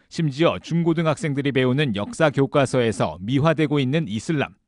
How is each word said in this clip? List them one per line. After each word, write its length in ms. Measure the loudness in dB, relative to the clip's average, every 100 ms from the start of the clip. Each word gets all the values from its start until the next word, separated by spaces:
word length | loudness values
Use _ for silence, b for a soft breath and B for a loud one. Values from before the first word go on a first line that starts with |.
| _
심지어 500 | -2 -2 2 0 0
중고등학생들이 960 | -4 0 0 0 0 -2 -2 -2 0
배우는 420 | 2 2 2 0
역사 360 | -2 -4 0 0
교과서에서 880 | 2 2 2 2 2 0 0 -2 -4
미화되고 580 | -2 2 2 2 0 0
있는 300 | 0 -2 -2
이슬람. 460 | -6 -4 -2 -2 -6